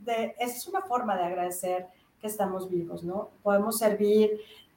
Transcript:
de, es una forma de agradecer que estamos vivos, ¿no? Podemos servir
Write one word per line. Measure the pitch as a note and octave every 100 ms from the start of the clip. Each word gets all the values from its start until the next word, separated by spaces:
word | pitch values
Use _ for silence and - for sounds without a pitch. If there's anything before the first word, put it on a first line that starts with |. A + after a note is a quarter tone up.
de, | - A3+ A3+ -
es | B3 - -
una | F#4+
forma | - B3 A3+ F#3
de |
agradecer | F3 F3+ F3+ F3+ F#3 F3+ F3+ _ _ _
que | G#3+
estamos | G#3 F#3+ F#3 F#3
vivos, | F3+ E3+ E3+
¿no? | E3+ F#3+ G#3+ _
Podemos | - G3+ G#3+ A3
servir | G#3+ G3+ G#3 G#3+ G#3+ G#3+ - - -